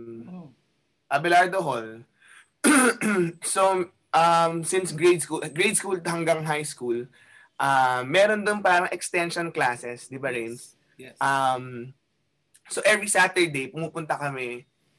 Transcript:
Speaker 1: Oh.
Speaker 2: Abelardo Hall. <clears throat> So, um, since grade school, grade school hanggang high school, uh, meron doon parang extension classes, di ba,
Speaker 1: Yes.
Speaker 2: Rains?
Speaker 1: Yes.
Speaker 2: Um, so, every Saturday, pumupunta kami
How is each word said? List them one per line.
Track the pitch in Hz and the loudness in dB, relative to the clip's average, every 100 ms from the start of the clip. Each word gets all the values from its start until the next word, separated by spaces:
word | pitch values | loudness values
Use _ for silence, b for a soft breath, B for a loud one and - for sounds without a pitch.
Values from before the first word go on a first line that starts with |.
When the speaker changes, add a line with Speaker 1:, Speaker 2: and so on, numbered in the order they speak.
| 117 113 180 | -14 -16 -16
Speaker 1:
Oh. | 180 147 _ _ _ _ _ - | -18 -18 _ _ _ _ _ -4
Speaker 2:
Abelardo | 143 170 175 185 190 | -2 4 4 4 0
Hall. | 151 123 110 113 - b b b b _ 240 | -2 -4 -8 -16 -20 b b b b _ 4
<clears throat> | 285 247 240 214 190 170 - - | 4 4 2 0 0 0 -4 -4
So, | 196 190 185 175 _ _ | 2 2 2 -4 _ _
um, | 160 170 170 165 170 160 | 2 4 4 2 0 -2
since | 185 175 | -2 -2
grade | 156 175 175 | 2 4 4
school, | - 147 156 | 0 -6 -6
grade | 151 214 - | 0 0 0
school | 196 180 | -2 -4
hanggang | 170 170 165 160 | -4 -2 0 0
high | 156 151 147 | 0 -4 -4
school, | - 123 117 131 b b b b - | -6 -4 -4 -6 b b b b -2
uh, | 139 135 127 123 | 2 4 4 0
meron | 127 185 208 208 | 0 4 4 2
doon | 208 208 | -2 0
parang | 196 175 180 | 2 2 0
extension | 175 - 175 170 170 165 | -4 -4 -2 -2 -4 -4
classes, | 156 127 123 120 123 - | -2 -2 -2 -10 -12 -14
di | 131 | -8
ba, | 135 | -6
Speaker 1:
Yes. | |
Speaker 2:
Rains? | 123 113 120 - _ _ - | -6 -8 -12 -18 _ _ -20
Speaker 1:
Yes. | 127 - | -14 -4
Speaker 2:
Um, | 139 135 131 127 127 123 127 - _ _ _ _ _ _ - | 0 2 0 -2 -6 -12 -14 -18 _ _ _ _ _ _ -12
so, | - | -2
every | 202 208 202 | 2 2 2
Saturday, | 190 185 185 170 139 127 | 2 2 2 0 -2 -6
pumupunta | 156 156 165 151 143 | -8 -8 -6 -6 -6
kami | 143 131 123 123 - _ _ | -6 -6 -8 -10 -16 _ _